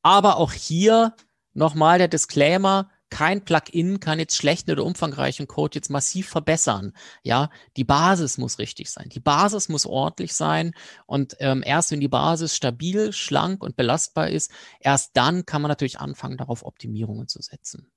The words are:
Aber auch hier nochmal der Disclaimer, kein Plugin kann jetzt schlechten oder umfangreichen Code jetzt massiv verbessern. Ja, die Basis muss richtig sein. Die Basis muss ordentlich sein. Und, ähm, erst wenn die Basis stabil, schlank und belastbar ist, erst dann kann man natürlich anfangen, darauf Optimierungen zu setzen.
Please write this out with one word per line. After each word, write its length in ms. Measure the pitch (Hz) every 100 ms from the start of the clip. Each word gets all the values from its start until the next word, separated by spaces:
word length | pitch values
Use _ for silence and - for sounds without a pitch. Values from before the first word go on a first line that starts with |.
Aber 360 | 156 196 202 170
auch 160 | 165
hier 600 | - - 165 208 226 226 226 _ _ _
nochmal 440 | - 156 151 156 180
der 100 | 175
Disclaimer, 800 | 165 - - 143 180 196 196 190 _ _
kein 340 | - 156 202
Plugin 560 | 196 160 - 170 170 196
kann 180 | 165 156
jetzt 160 | 160
schlechten 380 | - - 170 -
oder 120 | 151
umfangreichen 600 | 156 180 135 139 139 - 143
Code 300 | - 151 151
jetzt 120 | -
massiv 400 | 143 131 180 190
verbessern. 680 | 165 147 160 - 104 98 - - -
Ja, 260 | - 120 151 - _ -
die 80 |
Basis 540 | 120 139 170 190 147 -
muss 200 | 127 -
richtig 320 | 110 - -
sein. 180 | - -
Die 120 | -
Basis 480 | 143 143 202 208 -
muss 180 | 156 -
ordentlich 480 | 131 143 - 175
sein. 400 | - 156 160 165 165 - - _
Und, 300 | 135 135 -
ähm, 240 | 139 131
erst 280 | - 151 -
wenn 80 | 151
die 80 | 143
Basis 480 | 131 147 165 165 -
stabil, 560 | 135 120 160 196 214
schlank 500 | 202 - - 160 196
und 140 | - -
belastbar 540 | 120 151 - - 160
ist, 200 | 160 - - - -
erst 360 | 135 139 - -
dann 300 | 127 180 175
kann 160 | 151
man 60 | 147
natürlich 320 | 147 139 -
anfangen, 380 | 139 139 131 127
darauf 260 | 127 117
Optimierungen 640 | - - 117 107 110 107 123
zu 120 | -
setzen. 520 | - - - - _